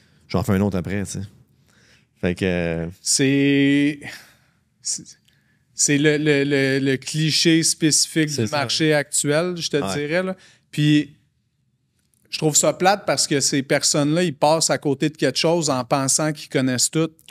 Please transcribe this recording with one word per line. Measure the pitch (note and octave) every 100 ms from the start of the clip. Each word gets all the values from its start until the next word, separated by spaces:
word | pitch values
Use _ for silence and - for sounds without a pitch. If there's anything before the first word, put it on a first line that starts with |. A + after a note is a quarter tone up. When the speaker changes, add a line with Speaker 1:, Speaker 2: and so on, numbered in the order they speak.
| _ _ -
Speaker 1:
j'en | F#2
fais | -
un | F#2+
autre | G2+ F#2
après, | F2 G2+
tu | F#2+
sais. | G2 G2 - _ _ _ _ _ _ _ _
Fait | F#2
que, | F2+
euh, | F#2+ F2 E2+ E2 E2 F#2
Speaker 2:
C'est, | - - C3+ C#3 C#3 C#3 C#3 C#3+ C#3+ D3+ - - - _ _ _ _ _
c'est, | - - - - _ _ _ _ _
c'est | - - C#3+
le, | D3+ D3
le, | D3+ C#3+
le, | C#3 C#3+ C3+ C3+
le | C3+ C3
cliché | - D3+ D#3 C#3+ E3+ E3
spécifique | D#3+ - D#3+ C#3+ - E3 D#3
Speaker 1:
C'est | C#3+
Speaker 2:
du | G#3
Speaker 1:
ça. | D3
Speaker 2:
marché | B2 - D#3
actuel, | D3 C#3 - C#3+ D3 F3+ F3
je | D3+
te | D3
Speaker 1:
Ouais. | F#3+ F#3
Speaker 2:
dirais, | D3 E3+
là. | F#3 F#3 - _ _
Puis, | - D3+ D3+ C#3+ - _ _ _ _ _ _ _ _ _ _ _
je | -
trouve | D#3 D3
ça | D#3+
plate | C#3+ F3+ G3+ F#3
parce | C#3 -
que | C#3+
ces | B2+ C#3+
personnes-là, | C3 D3 - D#3+ D3 D#3+
ils | F3+ C3
passent | D3 D#3+ -
à | C#3+
côté | D3+ C3+ D#3
de | -
quelque | C#3+ B2+
chose | D#3+ F3 D3
en | B2+
pensant | B2 C#3+ C3+ - D#3
qu'ils | D3+ -
connaissent | C#3+ C3 B2+ -
tout. | D#3 D#3+ - _